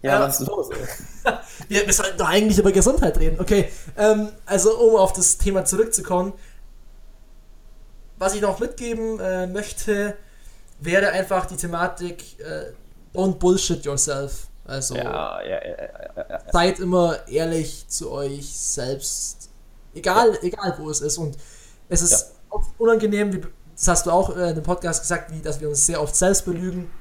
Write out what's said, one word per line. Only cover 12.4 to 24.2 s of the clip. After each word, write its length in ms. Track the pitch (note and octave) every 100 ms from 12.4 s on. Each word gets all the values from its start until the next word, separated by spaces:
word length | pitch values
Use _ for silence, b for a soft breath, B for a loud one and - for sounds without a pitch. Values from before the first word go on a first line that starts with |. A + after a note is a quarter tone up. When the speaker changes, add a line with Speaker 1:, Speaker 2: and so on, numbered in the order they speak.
Speaker 2:
äh, 320 | D3+ D#3 - - - - - -
don't 180 | F#3+ E3+
bullshit 460 | F3+ F#3 - E3+
yourself. 640 | C#3+ C#3 - C#3 C#3 - - - -
Also 300 | C3+ C3 C3+
Speaker 1:
Ja, 440 | - - D2+ G1+
ja, 60 | G1+
ja, 120 | F#2
ja, 260 | - - - - - -
ja, 80 | -
ja. 80 | - -
Speaker 2:
seid 260 | E3+ F3 F#3+
immer 360 | F#3 F3+ E3+ D#3 -
ehrlich 580 | C#3 E3 E3 D3 - -
zu 220 | - D#3+
euch 440 | B2+ C#3 C#3+ C#3 -
selbst. 920 | - - C3 C#3 - - - - - - - - -
Egal, 380 | D#3+ F#3+ G3 A#3
Speaker 1:
Ja. 40 | G3+
Speaker 2:
egal 320 | F3 - F#3+ D3+
wo 120 | D#3
es 100 | D3
ist. 160 | C#3+ -
Und 180 | D#3 C3+ B B B B -
es 140 | E3+
ist 80 | F3
Speaker 1:
Ja. 80 | - - - - -
Speaker 2:
oft 120 | - -
unangenehm, 540 | A3+ A3+ G#3+ G3+ G#3
wie, 80 | F#3+ - - - -
das 120 | -
hast 180 | E3+ F3+
du 40 |
auch, 260 | F3